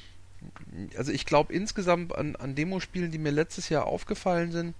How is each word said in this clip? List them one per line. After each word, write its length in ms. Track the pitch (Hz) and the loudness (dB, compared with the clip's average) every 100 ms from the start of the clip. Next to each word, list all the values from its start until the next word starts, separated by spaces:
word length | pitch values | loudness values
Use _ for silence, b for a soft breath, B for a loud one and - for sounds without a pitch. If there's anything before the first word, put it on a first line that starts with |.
| B - - - - - - - 98 - | B -16 -14 -14 -14 -14 -12 -10 -6 -4
also 160 | 135 | -2
ich 140 | 120 - | -2 4
glaub, 260 | 147 156 | 6 6
insgesamt 640 | 175 208 - 180 175 170 - | 2 -2 0 2 2 2 -2
an, 200 | 151 139 | -2 -4
an 200 | 135 135 | -2 0
Demospielen, 560 | 165 190 - 185 175 | 0 -2 -2 -2 -2
die 60 | 156 | 0
mir 140 | 151 | 2
letztes 380 | 147 170 - - | 2 2 -2 0
Jahr 160 | 156 - | 2 2
aufgefallen 680 | - - - 190 175 170 | 0 -2 -2 2 2 2
sind, 240 | 170 170 | -2 -4